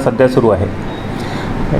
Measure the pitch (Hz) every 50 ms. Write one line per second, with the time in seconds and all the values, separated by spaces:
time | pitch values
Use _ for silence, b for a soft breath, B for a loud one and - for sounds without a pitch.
0 | - 131 117 113 131 127 127 135 117 110 98 92 101 95 - - - B B B
1 | B B B B B B B B B B B - - - -